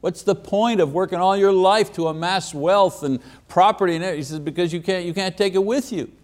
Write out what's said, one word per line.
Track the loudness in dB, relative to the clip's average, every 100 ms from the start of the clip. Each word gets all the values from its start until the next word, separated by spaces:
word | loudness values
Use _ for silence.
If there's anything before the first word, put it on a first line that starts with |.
What's | -6 -4
the | -2
point | -2 -2 -2 0 2
of | 0
working | 0 -4 0
all | 2 4
your | 4
life | 6 4 4 0
to | -2 -4
amass | -4 -2 -2 -4
wealth | -4 2 4 4 0
and | -4 -4 -6 -20 _
property? | 4 4 4 0
And | 0
everything? | -4 -6
He |
says, | -8 -8
"Because | -8 -2 -2
you | -2
can't, | -4 -4 -2
you |
can't | -4 -4 -2
take | 0
it | 0
with | 0 -2 -2
you." | -6 -8 _